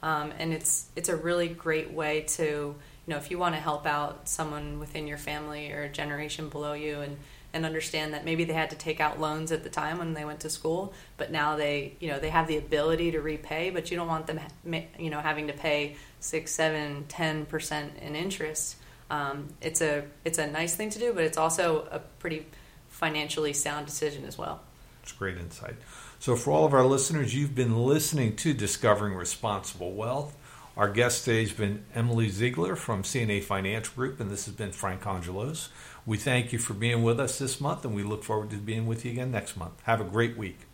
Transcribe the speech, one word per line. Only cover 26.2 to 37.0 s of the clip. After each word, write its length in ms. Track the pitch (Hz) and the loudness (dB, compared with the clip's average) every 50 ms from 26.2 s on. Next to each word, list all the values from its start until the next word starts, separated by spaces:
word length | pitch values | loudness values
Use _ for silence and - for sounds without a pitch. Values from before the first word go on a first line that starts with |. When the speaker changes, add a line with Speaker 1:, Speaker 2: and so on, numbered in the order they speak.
| - - 123 | 0 2 2
Speaker 2:
for 160 | 117 - 143 | 2 4 4
all 140 | 147 156 156 | 6 6 6
of 80 | 156 143 | 8 8
our 140 | 135 127 | 8 8
listeners, 480 | 131 135 135 135 - 165 156 135 110 110 | 8 8 6 4 2 2 2 2 2 2
you've 200 | 135 147 143 139 | 2 0 0 2
been 220 | 123 127 117 113 | 2 4 4 4
listening 600 | 113 120 131 143 156 151 - - 143 123 110 107 | 4 6 6 6 4 4 2 2 2 2 2 2
to 180 | - - 165 147 | 2 2 0 2
Discovering 600 | 117 104 98 - - - 113 104 101 104 101 95 | 2 2 0 0 4 6 6 8 8 6 0 0
Responsible 760 | 92 87 85 - - - 110 101 95 - - - 90 90 90 95 | -2 -2 -4 -4 -2 -2 -2 -2 -2 -4 -6 -8 -6 -6 -6 -4
Wealth. 420 | 101 110 117 127 143 143 147 - - - - - - - - - - | -2 -2 0 0 -2 -2 -4 -10 -16 -20 -20 -20 -20 -20 -14 2 2
Our 100 | 104 101 | 4 4
guest 380 | 98 110 120 120 117 - - | 8 6 6 6 6 2 4
today 160 | - 117 110 113 | 4 6 6 4
has 100 | 101 87 | 2 2
been 320 | - 107 98 101 107 - - - | 2 2 2 2 -2 -6 -6 -2
Emily 360 | 117 117 123 117 113 113 107 | 0 2 4 4 4 4 4
Ziegler 440 | 95 98 117 123 123 160 170 185 185 | 4 4 2 2 4 2 0 0 0
from 300 | - - - 113 95 95 | -2 0 0 0 0 0
C 160 | - - 135 | 0 0 2
N 100 | 117 107 | 2 4
A 100 | 104 101 | 2 2
Financial 540 | 98 - 101 95 95 95 104 113 113 - - | 2 2 0 2 2 2 0 0 -2 -6 -2
Group, 240 | 123 127 135 139 - | -2 -2 -2 -2 -4
and 120 | 120 98 | -4 -4
this 160 | 101 98 - | -4 -4 -6
has 80 | - 92 | -8 -6
been 180 | - 110 98 87 | -6 -6 -6 -4
Frank 340 | - - 98 92 90 - | -4 -2 -2 -2 -2 -2
Angelos. 600 | 104 95 92 85 85 90 95 110 139 160 160 - - - - - - - - - | -2 -2 -2 -4 -4 -4 -4 -4 -4 -4 -6 -8 -10 -12 -16 -18 -18 -18 -10 -2
We 100 | 117 110 | -2 0
thank 360 | 107 - 143 127 123 117 117 - | 0 2 4 4 4 2 2 0
you 60 | 113 | -2
for 140 | - - 110 | -2 -2 -2
being 300 | 98 113 120 120 117 | 0 2 2 4 6